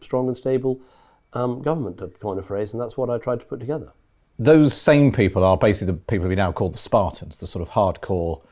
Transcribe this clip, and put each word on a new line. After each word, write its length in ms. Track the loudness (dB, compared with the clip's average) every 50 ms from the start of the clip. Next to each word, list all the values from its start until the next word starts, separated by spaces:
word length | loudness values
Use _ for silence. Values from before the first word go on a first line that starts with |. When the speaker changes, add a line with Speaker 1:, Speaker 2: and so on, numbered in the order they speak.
| -10
Speaker 1:
strong 260 | -6 -4 -4 -2 -4
and 80 | -6
stable, 440 | -6 -4 -4 -2 -2 -2 -4 -6 -6 -10 _ _ _ _ _ _ _ _ _ -8
um, 300 | -6 -4 -4 -4 -4 -4
government, 360 | -4 -4 -4 -6 -8 -10 -12
to 100 | -14 -16
coin 300 | -14 _ -8 -6 -6 -6
a 40 | -6
phrase, 300 | -6 -6 -6 -6 -6 -8
and 80 | -8
that's 160 | -10 -8 -6
what 140 | -6 -4 -4
I 80 | -4 -4
tried 220 | -4 -4 -6 -6
to 60 | -6
put 120 | _ -12 -10
together. 320 | -8 -8 -8 -8 -10 -14 _ _ _ _ _ _ _ _ _ 0
Speaker 2:
Those 360 | 4 6 8 8 8 6 4
same 380 | 2 4 4 6 6 6 6 4
people 300 | 4 2 2 4 4 4
are 120 | 4 4
basically 380 | 4 4 2 2 2 0 -4 -4
the 40 | -6
people 280 | -6 -4 -4 -2 -2 -2
we 60 | 0
now 180 | 0 0 -2 -2
call 160 | -2 -4 -4
the 80 | -4
Spartans, 600 | -6 -4 0 0 0 0 0 -4 -10 -14 -18 -16 -16
the 80 | -14
sort 200 | -12 -10 -10 -10
of 40 | -4 0
hardcore, 720 | 0 0 0 0 -4 -6 -6 -4 -2 -2 -4 -6 -8 _ _